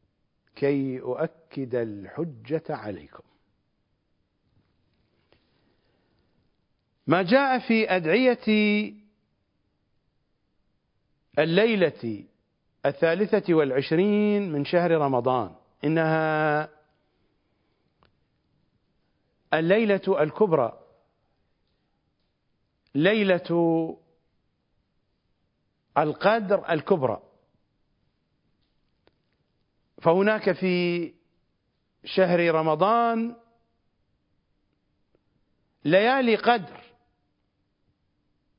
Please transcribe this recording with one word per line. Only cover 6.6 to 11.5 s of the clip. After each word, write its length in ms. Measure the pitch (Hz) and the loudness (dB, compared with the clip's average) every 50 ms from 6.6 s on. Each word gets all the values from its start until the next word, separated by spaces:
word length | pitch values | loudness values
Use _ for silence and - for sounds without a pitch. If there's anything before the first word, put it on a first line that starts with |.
| _ _ _ _ _ _ _ _ - | _ _ _ _ _ _ _ _ -2
ما 140 | - 156 180 | 0 0 0
جاء 380 | 190 165 240 269 277 269 262 240 | 2 2 2 2 2 2 0 -2
في 360 | - - 226 220 220 - 185 | 0 0 0 2 2 2 0
أدعية 1000 | 185 160 156 180 240 254 254 240 240 - 214 214 214 208 208 208 208 214 202 - - _ _ _ _ _ _ _ _ _ _ _ _ _ _ _ _ _ _ _ _ _ _ _ _ _ _ _ _ _ _ _ _ _ _ _ _ _ _ _ _ _ _ _ _ _ _ - 147 | 0 0 0 0 2 2 2 0 0 0 0 2 2 2 2 2 0 -2 -4 -10 -16 _ _ _ _ _ _ _ _ _ _ _ _ _ _ _ _ _ _ _ _ _ _ _ _ _ _ _ _ _ _ _ _ _ _ _ _ _ _ _ _ _ _ _ _ _ _ -2 0
الليلة 840 | 156 165 | 0 2